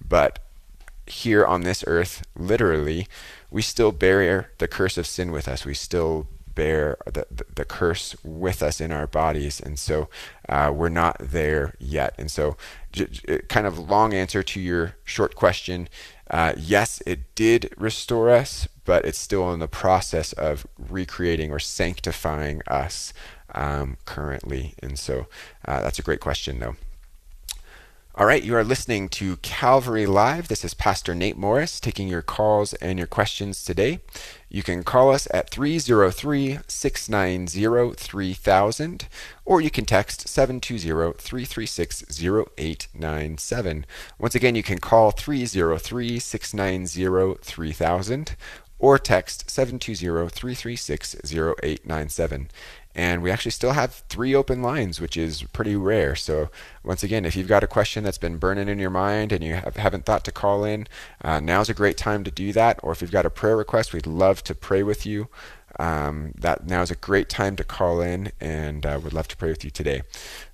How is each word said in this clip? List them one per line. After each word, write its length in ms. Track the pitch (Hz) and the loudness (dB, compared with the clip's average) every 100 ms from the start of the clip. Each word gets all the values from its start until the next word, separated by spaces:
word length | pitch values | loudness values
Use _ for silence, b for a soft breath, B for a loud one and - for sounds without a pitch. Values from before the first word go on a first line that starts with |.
| - | 2
But 320 | 82 71 - - - - - - - - | 4 4 2 -10 -20 -20 -20 -18 -18 -14
here 400 | - 120 104 - | -6 4 6 6
on 180 | 90 | 4
this 200 | 87 92 - | 2 -2 2
earth, 400 | 85 92 - - | 2 2 -4 -14
literally, 760 | - 87 117 104 78 73 80 95 B B B B | -8 0 2 4 2 0 -2 -6 B B B B
we 100 | 104 | -4
still 300 | 110 - 110 | -4 4 4
bear 600 | 85 95 98 90 95 - - | 6 6 6 6 2 -2 -4
the 100 | 85 | -4
curse 280 | - 95 - | 0 0 0
of 80 | 82 | -4
sin 280 | - 90 | -4 -4
with 160 | 76 71 | -4 -4
us. 160 | 64 69 | -6 -6
We 80 | |
still 560 | 73 - 90 80 80 76 - - - | -8 -4 0 0 0 -4 -12 -10 -2
bear 420 | 78 80 73 67 - | 0 2 0 -2 -6
the, 220 | - - | -6 -6
the, 160 | - - - | -8 -10 -8
the 100 | 71 | -8
curse 500 | - 87 82 - - | -2 0 0 -4 -12
with 400 | - 80 90 87 | -12 -4 -4 0
us 160 | 76 - | -2 -2
in 140 | 80 | -4
our 140 | 78 73 | -4 -2
bodies. 520 | 78 80 76 71 - | 0 2 0 -2 -6
And 180 | - 73 | -8 -8
so, 300 | - 78 73 B B B - | -2 -2 -2 B B B -2
uh, 240 | 71 73 | 2 2
we're 140 | 73 85 | 2 0
not 300 | 82 85 - | 2 2 0
there 560 | 67 82 76 76 71 - | -4 0 2 2 0 -6
yet. 380 | 62 76 64 - | -6 -2 -2 -2
And 140 | 73 | -8
so, 240 | - 73 73 B B B | -2 -2 -2 B B B
j-, 140 | - - | -4 -4
j-, 320 | - - 80 - | -4 -4 -4 0
kind 180 | 117 104 | 0 0
of 100 | 85 | -2
long 360 | 82 101 110 | 2 4 4
answer 300 | 98 92 101 | 2 0 -2
to 180 | 92 98 | -4 -4
your 340 | 90 87 82 - | -2 0 -2 -6
short 320 | - - 101 - | -10 0 0 2
question. 540 | 92 92 - 90 85 B B B - | 2 2 -4 -8 -8 B B B -4
Uh, 240 | 82 82 - | 0 0 0
yes, 460 | 78 101 113 - - | 2 2 2 -2 -6
it 260 | 85 - | -6 -6
did 400 | - 110 117 - - | 0 4 4 2 -4
restore 540 | 110 - - 117 117 | -4 -4 -2 2 6
us, 380 | 120 135 - - - - | 6 6 -4 -8 -6 2
but 180 | 90 | 4
it's 140 | - - | 4 -4
still 340 | - 101 90 | -2 0 0
in 80 | 85 | -2
the 80 | 78 | -4
process 640 | - 95 92 - 82 78 | 0 4 4 4 -2 -4
of 340 | - 78 73 - - | -2 -2 -2 -6 -14
recreating 720 | - 92 90 - 87 80 76 | -8 -6 -6 -2 0 0 0
or 60 | 73 | -4
sanctifying 1040 | - - 85 85 - 80 82 76 73 73 - | -6 -2 -2 -2 -6 -4 -2 -2 -4 -4 -2
us, 460 | 69 73 - - B B B - - | -2 -2 -6 -10 B B B -12 -6
um, 420 | 71 71 67 67 - | -2 -2 -4 -8 -10
currently. 680 | - 73 69 - 67 - - | -8 -6 -6 -6 -6 -6 -10
And 160 | - 69 | -10 -8
so, 260 | - 64 - B B B - | -4 -4 -6 B B B -6
uh, 160 | 67 | -2
that's 160 | 50 - | -2 -4
a 60 | |
great 160 | - 76 | -2 -2
question, 400 | - - - 64 | -2 -4 -4 -6
though. 160 | 58 - - - - - - - - - b b b b b - | -6 -8 -12 -14 -18 -20 -20 -18 -12 -12 b b b b b 2
All 60 | 104 | 4
right, 180 | 139 | 4
you 100 | 101 117 | 4 2
are 80 | 110 | 2
listening 420 | 127 - 107 95 | 0 0 -2 -2
to 280 | - 98 90 | -4 -4 -4
Calvary 680 | - - 123 135 127 110 101 | -6 0 6 6 4 2 4
Live. 440 | 98 113 160 170 | 6 6 4 -2
This 160 | 107 87 | -4 -4
is 80 | |
Pastor 420 | - 107 95 - 87 | 0 2 2 0 0
Nate 220 | 95 - | -2 0
Morris 420 | 98 123 151 - | 2 2 2 -2
taking 300 | 120 104 98 | -4 -4 -4
your 120 | 87 | -4
calls 520 | 82 - 107 107 104 | -4 2 4 4 4
and 240 | - 87 92 | -2 -4 -2
your 100 | 85 | -2
questions 560 | - 101 - 101 95 | 0 -2 -2 -6 -6
today. 380 | - 85 113 170 - B B B B | -4 0 2 0 -8 B B B B
You 120 | 98 | -6
can 220 | 92 90 | -4 -4
call 260 | 85 127 135 | 2 6 8
us 160 | 139 - | 6 2
at 160 | 90 - | -2 -2
three 300 | - 143 160 | -2 -2 0
zero 320 | 135 110 95 | 4 6 6
three, 480 | 92 143 143 135 143 - | 4 -2 0 0 -4 -8
six 400 | - 139 - - | -4 -2 -2 -2
nine 400 | 107 92 90 90 | 0 2 0 -4
zero, 460 | 85 110 120 123 | 0 2 4 2
three 400 | - - 98 95 | -2 -10 -6 -4
thousand, 720 | 92 - 95 104 - 156 175 - B B B - | -2 4 6 6 2 -4 -6 -12 B B B 4
or 160 | 185 | 4
you 100 | 156 | 4
can 140 | - 107 | 0 2
text 420 | 101 104 - - | 2 2 -6 -4
seven 320 | - 135 127 | 2 2 0
two 180 | - 117 | -6 -4
zero, 360 | 82 80 85 | -2 0 0
three 320 | - - 123 120 | -2 -8 -8 -6
three 200 | - 107 | -6 -6
six, 380 | - 85 - - | -4 -4 -4 -10
zero 360 | 73 85 107 - - | -4 0 2 0 -4
eight 320 | 80 80 - | -6 -6 -10
nine 440 | - 78 78 76 80 | -8 -4 -4 -4 -6
seven. 480 | - 117 95 78 71 B B - | -4 -4 -2 -4 -8 B B -6
Once 180 | 117 117 | -2 2
again, 180 | 123 | 4
you 100 | 117 | 2
can 160 | 104 95 | 0 -4
call 320 | - 113 110 | 4 8 8
three 340 | - - 143 120 | 4 -2 -2 -2
zero 320 | 95 82 80 | 2 2 2
three, 420 | - 120 117 120 | -2 -4 -4 -4
six 340 | - 107 - | -6 -8 -6
nine 340 | 104 98 92 90 | -2 -2 -2 -4
zero, 480 | 87 92 92 95 - | -2 2 4 2 0
three 360 | - - 80 | -8 -8 -6
thousand, 640 | 82 82 90 95 135 156 - B B B - | 0 2 2 0 -4 -6 -10 B B B 4
or 200 | 131 139 | 6 6
text 500 | - 92 - - - | 6 2 2 -8 -6
seven 300 | - 127 123 | -2 -2 -2
two 160 | - 104 | -6 -4
zero, 320 | 87 82 85 | -2 0 -2
three 280 | - 127 123 | -4 -8 -6
three 200 | 117 117 | -8 -8
six, 400 | - 73 - - - | -6 -6 -6 -10 -6
zero 300 | 80 80 - | -2 0 0
eight 240 | 78 76 - | -2 -4 -4
nine 220 | 80 73 | -4 -4
seven. 400 | - 82 71 67 B B B B - | -2 -2 -2 -8 B B B B -2
And 260 | 87 87 | 0 0
we 100 | 87 | 0
actually 200 | 104 120 | -2 -2
still 220 | - 123 | -2 2
have 300 | 143 123 - - | 2 0 -4 -12
three 240 | 101 131 | -4 2
open 300 | 135 131 127 | 2 2 0
lines, 360 | 123 147 101 80 | 0 -2 -2 -4
which 160 | 82 82 | -6 -4
is 280 | 82 73 78 | -4 -4 -8
pretty 220 | - 107 101 | -4 -2 0
rare. 400 | 95 110 73 67 | 2 4 2 0
So 340 | - 78 76 B B B | -2 0 -2 B B B
once 200 | - 92 | -6 -4
again, 200 | 101 110 | 0 0
if 120 | 85 92 | 0 -2
you've 120 | 92 | 4
got 160 | 101 | 4
a 40 | 101 | 4
question 360 | - 104 110 | 2 2 0
that's 140 | 104 90 | -4 -2
been 220 | 87 82 | -4 -2
burning 280 | 92 98 101 | 0 0 0
in 120 | 101 | 0
your 100 | 95 | 0
mind 420 | 92 98 104 107 | 0 2 0 0
and 120 | 98 | -2
you 100 | 80 | -2
have, 220 | 85 - - | -4 -4 0
haven't 280 | 104 90 - | 0 0 0
thought 200 | 107 - | 0 0
to 80 | |
call 320 | - 101 101 104 | 0 2 2 2
in, 220 | 107 107 B B B | -2 -6 B B B
uh, 180 | - 78 | -2 0
now's 300 | 76 92 110 | 2 2 2
a 60 | 107 | 2
great 220 | 101 - | 2 2
time 260 | 110 104 | 0 -2
to 80 | 98 | -2
do 200 | - 98 | -4 -2
that. 280 | 104 117 - | 4 4 4
Or 100 | - | -2
if 100 | 82 | -4
you've 100 | 87 | 0
got 160 | 95 85 | 2 2
a 20 | |
prayer 260 | - 110 110 | 2 2 2
request, 380 | 107 110 - | 2 0 0
we'd 140 | 85 76 | -4 -4
love 360 | 82 95 95 - | 4 4 4 0
to 100 | - | -10
pray 260 | - 98 | 0 2
with 240 | 101 104 107 | 2 0 -2
you. 240 | 104 117 B B B B - | -6 -6 B B B B -4
Um, 560 | 82 78 73 76 76 - | -2 0 0 -2 -6 -4
that 300 | 85 73 80 | 0 0 0
now's 240 | 90 87 | 0 0
a 60 | 90 | -2
great 340 | - 98 - | 2 2 2
time 260 | - 101 95 | 0 -2 0
to 60 | |
call 380 | 95 - 90 85 | -6 0 2 2
in, 300 | 87 90 101 - | 0 -2 -6 -6
and, 440 | 76 78 76 73 73 | -6 -4 -4 -4 -2
uh, 140 | 71 | -4
we'd 120 | 80 | -4
love 140 | 80 78 | -4 -4
to 80 | - | -4
pray 120 | 82 | -4
with 140 | 78 | -4
you 60 | 71 | -6
today. 320 | - 73 67 67 B B B B | -4 -2 -2 -4 B B B B